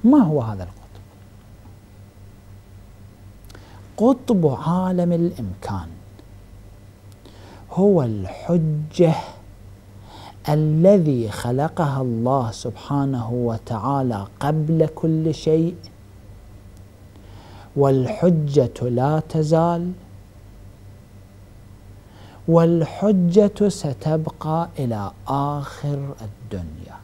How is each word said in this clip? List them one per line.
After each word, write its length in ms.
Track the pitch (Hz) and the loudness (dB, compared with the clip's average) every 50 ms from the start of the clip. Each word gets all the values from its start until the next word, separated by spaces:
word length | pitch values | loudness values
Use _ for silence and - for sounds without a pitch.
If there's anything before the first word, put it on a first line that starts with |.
| - | 6
ما 140 | 233 285 | 6 6
هو 240 | 302 226 156 156 143 | 6 6 4 2 0
هذا 220 | 117 110 107 95 90 | -2 -2 -6 -8 -10
القطب؟ 400 | - - - - - - - - - - - - - - - - - - - - - - - - - - - - - - - - - - - - - - - - - - - - - - - - - - - - - - - - - - - - - - - - - - | -12 -14 -20 -20 -20 -20 -20 -20 -20 -20 -20 -20 -20 -20 -20 -20 -20 -20 -20 -20 -20 -20 -20 -20 -20 -20 -20 -20 -20 -20 -20 -20 -20 -20 -20 -20 -20 -20 -20 -20 -20 -20 -20 -20 -20 -20 -20 -20 -20 -20 -20 -20 -20 -20 -20 -20 -20 -20 -20 -20 -20 -20 -20 -20 -18 -4
قطب 600 | - 202 247 269 254 - - 240 185 160 147 127 110 151 | 2 4 4 4 2 0 0 2 2 2 0 -2 -2 -2
عالم 440 | 156 175 185 185 185 185 180 175 175 | -2 0 0 0 0 0 0 2 2
الإمكان 760 | 175 170 170 175 - - 117 95 92 - - - 98 92 82 80 82 - - - - - - - - - - - - - - - - - - - - - - - - - - - - - - - - - - - | 2 0 0 -2 -2 -6 -10 -10 -10 -10 -10 -8 -8 -8 -10 -12 -16 -20 -20 -20 -20 -20 -20 -20 -20 -20 -20 -20 -20 -20 -20 -20 -20 -20 -20 -20 -20 -20 -20 -20 -20 -20 -20 -20 -20 -20 -20 -20 -20 -20 -20 -8
هو 320 | - 175 190 208 196 170 131 | 0 2 4 4 6 4 2
الحجة 1080 | 117 110 104 92 90 - - - - 170 175 160 156 151 151 151 - - - 175 165 165 - - - - - - - - - - - - - - - - - - - - - - - - - - - | 0 -2 -4 -6 -8 -10 -10 -4 0 0 2 2 0 -2 -4 -6 -6 2 4 4 4 4 0 -4 -12 -16 -20 -20 -20 -20 -20 -20 -20 -20 -20 -20 -20 -20 -20 -20 -20 -20 -20 -20 -20 -20 -10 -4 0
الذي 800 | 147 156 156 156 151 160 165 190 208 196 165 156 135 120 113 107 | 0 2 2 2 2 6 6 6 6 6 4 2 2 0 0 -4
خلقها 720 | - - - 120 123 131 147 160 - - 165 143 131 135 | -6 -4 -4 -2 0 0 -2 -2 -2 -2 -2 0 0 -2
الله 500 | 131 127 117 113 117 123 135 139 123 120 | -2 -2 -2 0 0 2 2 2 0 -2
سبحانه 800 | - - - 123 104 - - - 143 143 139 139 135 123 113 117 | -6 -6 -8 -10 -10 -10 -6 -4 -2 -2 0 0 -2 -4 -4 -4
وتعالى 960 | 120 123 120 117 113 107 - - 123 107 101 131 139 139 131 123 113 98 98 - - - | -2 -2 -2 -2 -2 -4 -6 -8 -8 -6 -4 -2 -2 0 -2 -2 -2 -4 -8 -10 -10 -6
قبل 480 | - 143 156 156 151 151 165 160 160 151 - | -2 -2 0 0 0 0 2 2 2 0 0
كل 380 | - - 165 160 160 160 160 151 | -2 0 0 0 0 0 -2 -4
شيء، 420 | - - 156 156 160 165 170 175 - - - - - - - - - - - - - - - - - - - - - - - - - - - - - - - - - - - - - - - - | -2 0 2 2 2 2 -2 -4 -8 -18 -20 -20 -20 -20 -20 -20 -20 -20 -20 -20 -20 -20 -20 -20 -20 -20 -20 -20 -20 -20 -20 -20 -20 -20 -20 -20 -20 -20 -20 -20 -20 -20 -20 -20 -20 -20 -8 0
والحجة 1120 | 139 139 135 135 131 127 120 113 - 165 185 175 156 151 143 139 147 123 117 - - 123 123 | 2 4 4 4 2 0 -2 -2 0 2 2 2 2 0 2 2 2 2 2 -2 -6 -4 -2
لا 300 | 120 117 127 143 156 156 - - | 0 0 0 2 0 0 -2 -2
تزال، 640 | - 160 156 151 165 160 165 170 170 170 175 180 180 - - - - - - - - - - - - - - - - - - - - - - - - - - - - - - - - - - - - - - - - - - - - - - - - - - | -2 -2 0 2 2 2 4 2 0 -2 -4 -6 -8 -10 -16 -20 -20 -20 -20 -20 -20 -20 -20 -20 -20 -20 -20 -20 -20 -20 -20 -20 -20 -20 -20 -20 -20 -20 -20 -20 -20 -20 -20 -20 -20 -20 -20 -20 -20 -20 -20 -20 -20 -20 -20 -20 -20 -20 -20 -20 -20 -10 0
والحجة 1200 | - 165 170 170 165 170 165 160 - - - 196 208 214 185 175 170 170 214 208 202 - - 208 202 | 4 4 6 6 6 4 2 0 -2 -4 -2 0 2 2 2 2 4 4 4 4 4 2 2 0 0
ستبقى 1000 | - - - 151 123 - - 156 156 160 156 156 - - - 156 156 165 170 170 - - | 0 -2 -6 -6 -6 -4 -2 -2 -2 0 -2 -6 -10 -8 -6 -4 -2 -2 -2 -4 -6 -6
إلى 320 | 135 120 113 107 101 95 - - - | -4 -4 -4 -4 -6 -10 -12 -14 -8
آخر 840 | - 135 139 143 143 147 143 139 - - - - 147 143 139 139 139 139 - | -4 -4 -2 -2 -4 -4 -6 -8 -10 -12 -8 -6 -6 -6 -6 -6 -10 -12 -12
الدنيا. 760 | 113 104 104 - 120 110 107 92 87 78 76 80 85 - - - | -14 -16 -14 -16 -14 -12 -10 -10 -10 -12 -14 -16 -18 -18 -20 -20